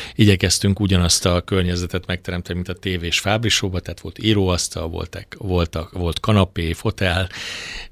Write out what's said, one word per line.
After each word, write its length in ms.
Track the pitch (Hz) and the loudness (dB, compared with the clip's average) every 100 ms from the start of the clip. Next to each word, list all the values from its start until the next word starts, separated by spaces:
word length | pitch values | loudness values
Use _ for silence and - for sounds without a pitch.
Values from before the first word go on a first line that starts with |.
| - | -6
igyekeztünk 640 | - 104 95 92 - 101 95 | 4 6 6 4 2 2 2
ugyanazt 460 | 101 95 87 - 95 | 4 4 4 2 2
a 140 | 87 | 2
környezetet 640 | - 95 90 87 90 90 - | 0 0 0 -2 -4 -6 -4
megteremteni, 480 | 87 - 90 - | -6 -4 -6 -4
mint 140 | 90 90 | -6 -6
a 120 | 87 | -6
tévés 380 | 98 90 85 - | -4 -4 -2 -2
Fábri 300 | 98 110 113 | 0 0 2
Show-ba, 320 | - 98 90 | 0 0 -4
tehát 200 | - 87 | -6 -10
volt 180 | - - | -12 -4
íróasztal, 680 | 107 104 95 87 - - 82 | 2 4 4 2 -2 -6 -6
voltak, 480 | 85 85 87 - - | -6 -8 -10 -14 -10
voltak, 540 | 101 90 82 82 82 | -2 0 0 -2 -8
volt 280 | 90 85 - | -4 -4 -2
kanapé, 520 | - 104 90 - 82 | 2 4 4 0 -4
fotel, 560 | 82 113 - 92 87 92 - - - - - - | -2 -4 0 0 0 -2 -6 -12 -10 -12 -12 -12